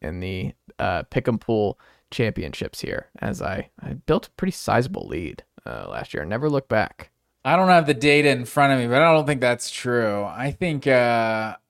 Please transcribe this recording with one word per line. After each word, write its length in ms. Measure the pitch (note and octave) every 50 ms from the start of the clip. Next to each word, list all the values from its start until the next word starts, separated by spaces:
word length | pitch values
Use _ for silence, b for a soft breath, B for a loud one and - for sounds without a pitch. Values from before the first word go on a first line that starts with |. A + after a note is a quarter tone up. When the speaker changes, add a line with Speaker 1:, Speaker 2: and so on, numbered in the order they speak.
Speaker 1:
in 200 | - D#2 F2 F2+
the, 320 | F#2 F#2 F#2+ F#2 F2+ - - - _ - - -
uh, 240 | - F#2+ F#2 E2 -
Pick'em 360 | - - B2+ B2 B2+ A#2 G#2
pool 400 | - - A2+ G#2+ G#2 G2 - b b b b b b b -
championships 680 | - A#2+ G#2+ F#2 - - C#2+ - - - - - -
here, 280 | - - - - - _ _ -
as 220 | - - - - -
I, 280 | - F#2+ - - - _ _ -
I 120 | B2 C3+
built 340 | C#3+ - - D#3 A#3 - -
a 20 | _
pretty 200 | - F#3 F#3+ -
sizable 560 | - - - - A2+ B2+ - - - - -
lead, 340 | - E2+ F2 C2+ - - - _ _ - _
uh, 220 | - A#1+ A1 G1+ G1+
last 260 | G1+ A#1 - - -
year. 100 | - D2
Never 240 | E2 G#2 A#2 C#3+ D#3
look 200 | C#3+ C#3 - _
back. 420 | A2+ G#2+ F#2+ - - - - - _ _ _ _ _ _ _
Speaker 2:
I 140 | B2+ D#3
don't 120 | F#3 F#3+ F#3
have 180 | F3+ E3+ D#3
the 80 | C#3+ D3
data 340 | B2 C#3+ D3 C#3+ D3 D3 C#3+
in 160 | C3+ B2 A#2+
front 300 | - - D3 C#3 C#3 C3+
of 40 | B2+
me, 80 | A#2+
but 140 | A#2+ B2 C#3
I 120 | D#3+ E3 D#3+
don't 120 | D#3 D3
think 140 | C#3 D3 B2+
that's 300 | B2+ B2 A#2+ A#2 - -
true. 540 | - - - B2+ A#2+ A#2+ A2+ G#2+ G2+ G#2 G2+
I 260 | G2+ D2+ A2 B2+ C#3+
think, 360 | C#3 - F#3 F3 D3+ C3+ -
uh, 680 | C#3 C3 B2 A#2+ A#2+ A#2 A#2 A2+ A2 A2 A2 A2 A2 F#2+ - _ _